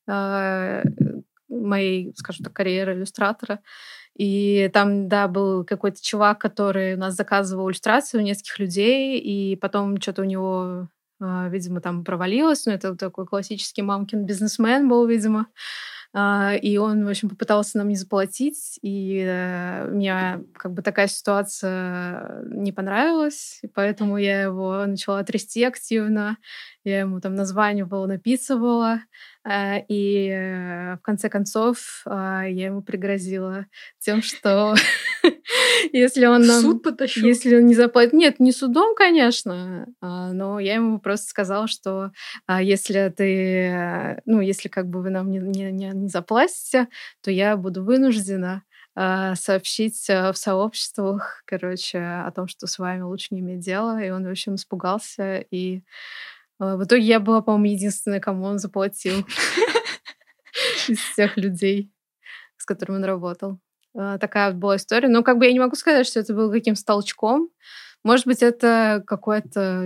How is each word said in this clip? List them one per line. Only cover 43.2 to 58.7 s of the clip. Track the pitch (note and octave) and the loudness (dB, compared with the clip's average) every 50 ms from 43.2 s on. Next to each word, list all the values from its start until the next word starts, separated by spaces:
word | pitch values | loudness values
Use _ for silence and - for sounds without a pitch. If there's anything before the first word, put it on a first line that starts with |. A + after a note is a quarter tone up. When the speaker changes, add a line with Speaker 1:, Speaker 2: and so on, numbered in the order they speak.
| G3+ G3 F#3+ F#3+ F#3 F#3 F#3 F#3 F#3 F3+ | 0 2 2 2 2 2 2 2 2 0
Speaker 1:
э, | F3+ F3 F3 F3 F3 F3 - - - - - | 0 -2 -2 -4 -4 -4 -4 -6 -6 -6 0
ну, | - A3+ A3 G3 | 2 4 4 4
если | F#3+ G3 - - G3 | 2 0 -2 -4 -8
как | - G3 F#3 F3+ | -6 -4 -4 -4
бы | F3 F#3 F3+ | -4 -6 -4
вы | F#3+ | -4
нам | F#3+ F#3 F#3 G3 | -4 -2 -2 -2
не, | F#3+ F#3+ | -4 -4
не, | F3+ F#3+ G3 F#3+ G3 G3 F#3+ | -4 -4 -4 -4 -4 -4 -6
не, | F#3+ G3 F#3+ G3 | -6 -6 -6 -6
не | G3 G3+ G3 | -4 -4 -4
заплатите, | - B3+ C4 - A3 A#3 C#4+ F4+ - - - - - B3+ B3 A#3+ - - - - - _ - | -4 -4 -4 0 2 2 2 2 0 -6 -8 0 2 2 2 2 -4 -14 -18 -18 -18 _ -4
то | G3 G3 | -2 0
я | F#3 G3 G#3 G#3+ G3+ | 2 2 2 0 0
буду | F3+ F#3+ F3+ F#3+ F#3+ | -2 -4 -6 -4 0
вынуждена, | G3+ B3 C4 C4+ C4+ A#3 G#3+ G3 F#3+ G3 F#3+ F3+ F3+ F#3 G3 - _ _ - - _ - | 2 4 4 4 4 4 2 0 -4 -4 -4 -4 -4 -6 -8 -10 _ _ -20 -20 _ -6
а, | - F#3+ F#3 F#3 F#3+ F#3+ F#3+ F#3 | -2 0 0 0 0 0 -2 -4
сообщить, | F3 - - G3 F#3+ F#3 - - - A3 A3 G#3+ - - - | -4 0 0 0 0 0 -2 -2 -2 -2 -2 -2 -4 -2 0
э, | G3 F#3+ F#3 F#3+ F#3 | 0 2 2 0 0
в | - | -2
сообществах, | - G#3+ F#3+ F#3+ G3+ A3 - - - - - - G3+ F#3+ G3 G3+ - - - - _ | -2 -2 0 0 0 0 -2 -6 -8 -8 -6 -4 -2 -2 -2 -4 -4 -8 -12 -14 _
короче, | - G3 F3+ F3+ F3+ F3+ F3+ - - - F3+ | -8 -8 -6 -4 -6 -6 -6 -8 -6 -6 -6
о | F3 F3 F3 F3 F3 F3+ E3+ | -6 -6 -6 -6 -8 -8 -8
том, | - F#3 F#3 | -8 -8 -10
что | - - - F#3 | -10 -12 -10 -10
с | - - | -8 -6
вами | F#3 F3+ F#3 F#3 F3+ | -6 -6 -6 -6 -6
лучше | F3+ F#3 F#3+ - - G3+ | -8 -8 -10 -8 -8 -8
не | F#3 | -6
иметь | F#3 F3+ F#3 F3+ | -6 -6 -8 -8
дела. | E3+ F#3 F#3 G3 A3 A#3 A3+ A3 G#3 | -6 -6 -4 -2 -2 -2 -2 -4 -4
И | F#3 | -4
он, | F#3 F#3 F#3 | -4 -6 -6
в | F3+ | -6
общем, | F#3+ G3 - G#3+ G3 | -6 -8 -6 -6 -6
испугался. | G3+ - - - F3 - F3+ F#3+ A3 - - - - G3 G3 F#3+ F#3 - - - | -6 -8 -8 -10 -6 -4 -2 -2 -4 -4 -8 -10 -8 -6 -4 -4 -6 -8 -6 -6
И, | F3+ F#3 F#3 F#3 F#3 F3+ _ - - - - - - - - - - _ _ _ - | -6 -4 -4 -6 -6 -10 _ -20 -20 -18 -18 -16 -16 -16 -18 -20 -20 _ _ _ -8
э, | F#3+ F#3+ F#3+ | -6 -4 -4
в | F#3 G3 | -2 0
итоге | F3 A#3+ B3 A3 | 4 4 4 6
я | A3 A3+ A3+ | 6 4 4
была, | G3+ G#3 A3+ A3 G#3+ | 4 4 4 4 4
по-моему, | - G#3+ G#3 G#3 G#3 G#3 | 4 2 4 4 2 2
единственная, | F#3+ G3 G#3 G3 - - G#3+ G3+ G3 | 0 -2 -4 -4 -4 -4 -4 -4 -2
кому | F#3+ - G3 F#3 F#3+ | -2 -4 -4 -4 -4
он | G3 G3+ G3+ | -4 -4 -4
заплатил | G3 G3 | -6 -6